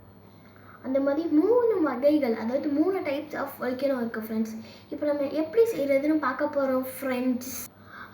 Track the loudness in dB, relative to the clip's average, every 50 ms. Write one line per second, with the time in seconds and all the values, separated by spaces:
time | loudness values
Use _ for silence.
0 | -20 -20 -20 -20 -20 -20 -20 -20 -20 -20 -20 -20 -20 -20 -20 -14 -8 -2 -2 0
1 | 2 2 0 0 0 2 4 4 6 6 4 4 4 4 2 2 2 0 0 2
2 | 4 4 4 4 4 2 0 0 -2 -2 -2 -2 -2 0 2 2 2 2 2 -2
3 | -2 -2 -4 -4 -4 -6 -6 -6 -6 -6 -6 -6 -6 -4 -4 -2 0 0 0 0
4 | -2 -4 -4 -6 -8 -4 -2 -2 -2 -2 -4 -12 -14 -14 -18 -20 -16 -12 -8 -4
5 | -2 0 0 0 -2 -2 -2 -2 -2 0 4 4 4 4 4 -2 0 2 2 2
6 | 2 2 0 2 0 -2 -2 -2 -2 -2 0 0 0 0 0 0 -2 -4 -8 -8
7 | -4 -4 -2 -2 0 0 0 -2 -4 -8 -10 -10 -12 -14 -16 -20 -20 -20 -18 -16
8 | -16 -12